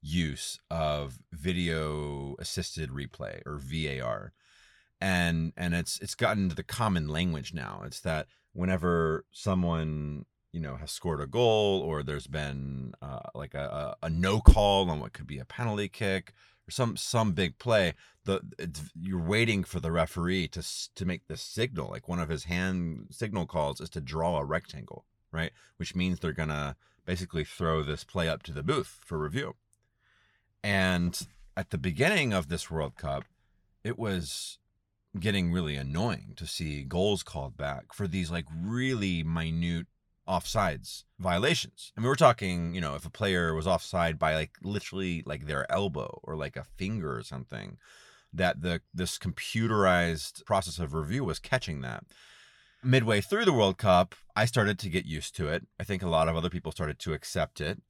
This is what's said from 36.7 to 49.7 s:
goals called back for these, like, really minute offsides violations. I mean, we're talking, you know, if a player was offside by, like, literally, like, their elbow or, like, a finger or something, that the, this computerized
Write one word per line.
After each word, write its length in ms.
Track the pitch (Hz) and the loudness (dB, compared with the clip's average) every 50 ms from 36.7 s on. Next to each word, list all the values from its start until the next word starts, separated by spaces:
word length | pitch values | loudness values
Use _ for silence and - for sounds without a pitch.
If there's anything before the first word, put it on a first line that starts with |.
| 73 73 69 | -4 -6 -6
goals 400 | 67 67 87 92 104 104 90 - | -4 0 2 2 2 2 0 -2
called 340 | - - 80 71 69 62 - | -6 -8 -8 -8 -8 -8 -6
back 360 | 73 71 69 67 - _ - | -6 -6 -6 -6 -10 _ -8
for 140 | - 104 92 | -6 -6 -2
these, 220 | 80 95 90 78 | -2 -2 -2 0
like, 160 | 85 85 82 - 78 | -2 -4 -4 -6 -8
really 680 | 80 85 101 113 120 127 131 131 117 101 95 90 85 80 | -6 -6 -4 -2 -2 0 0 0 0 0 0 0 0 0
minute 640 | 80 82 82 80 80 80 82 85 85 85 85 85 - _ _ _ _ _ _ _ | 0 0 0 0 0 0 0 0 0 0 -2 -4 -8 _ _ _ _ _ _ _
offsides 800 | - 92 87 - - - 110 101 90 76 67 - - - - - _ _ _ | -2 -2 -2 0 0 0 0 2 2 0 -4 -8 -12 -14 -16 -16 _ _ _
violations. 720 | 90 92 87 85 104 143 170 - - - _ - - - _ - | 0 0 2 4 4 2 2 2 -2 -6 _ -18 -20 -16 _ -2
I 20 | |
mean, 80 | 110 127 | 0 0
we're 80 | 139 | 4
talking, 600 | 139 165 131 120 - 104 95 90 87 85 85 87 | 8 8 8 8 6 0 -2 -2 0 -2 -2 -2
you 40 | 92 | -2
know, 160 | 85 76 69 | -4 -4 -4
if 100 | 76 - | -6 -8
a 40 | 82 | -12
player 440 | - - 107 101 95 90 85 82 80 | -6 -2 0 2 2 2 2 2 0
was 140 | 80 78 92 | 0 2 2
offside 500 | 92 85 - - - 92 85 82 80 76 | 2 0 0 -2 0 0 2 2 2 2
by, 180 | - 78 78 | 2 2 2
like, 160 | 80 78 - _ - | 2 0 -4 _ -10
literally, 600 | - 95 104 101 - - - 95 95 90 87 82 - | -8 -4 -4 -4 -6 -6 -8 -4 -2 -2 -2 -4 -4
like, 220 | - 73 67 67 73 | -6 -8 -8 -6 -4
their 220 | 76 69 - - | -4 -4 -2 0
elbow 520 | - 92 101 98 76 73 - - - - - | 0 0 0 0 -2 -4 -6 -6 -8 -12 -10
or, 140 | - 78 78 | -8 -6 -6
like, 180 | 71 71 - | -6 -6 -6
a 80 | - 67 - - - | -10 -12 -12 -8 -6
finger 400 | 95 95 110 110 85 73 65 57 | -4 -4 -2 -2 -2 -4 -4 -6
or 60 | 58 | -6
something, 540 | - - 65 64 - - 58 50 50 50 - _ - - - - - - - _ _ | -8 -10 -10 -10 -10 -10 -10 -10 -12 -14 -16 _ -20 -20 -20 -20 -20 -20 -20 _ _
that 300 | - 78 92 90 85 - | -2 2 2 2 2 2
the, 200 | 78 87 85 85 - _ _ | 0 -2 -2 -2 -4 _ _
this 240 | 85 90 87 - - | -4 -4 -4 -4 -4
computerized 1300 | - 95 85 - - - - 113 113 113 | -4 -6 -6 -4 -8 -4 0 0 2 4